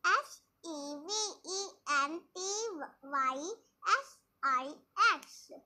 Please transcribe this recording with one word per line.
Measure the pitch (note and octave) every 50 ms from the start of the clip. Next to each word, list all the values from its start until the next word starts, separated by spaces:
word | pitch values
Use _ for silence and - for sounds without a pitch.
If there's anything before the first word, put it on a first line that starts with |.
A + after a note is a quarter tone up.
| -
S | F4 G4 C5 D5 - - - _ _ _ _ -
E | E4+ D#4 D4 C#4+ C#4+ D4 C#4+ D4+
V | F4+ G#4 G#4+ G#4+ G4+ - - -
E | D#4+ F#4 G4 G4 F#4+ - _ _ - D4 C#4 C#4
N | C#4+ D#4+ F4 - _ _
T | F4+ F#4 G4 G4+ G#4+ A4+ A4+ F#4+ D4+ C4+ - - _
Y | - C#4 C#4+ C#4 C4 C4 C4 C#4 D4+ F4+ A4+ - _ _ _ _ - F4+
S | G#4 C5+ C#5 - - - _ _ _ _
I | - C4+ C4 B3+ C4 C#4 D4+ - _ _ _ - G#4 A4+ F#4+
X | C#4+ - - - - - - F#4+ - _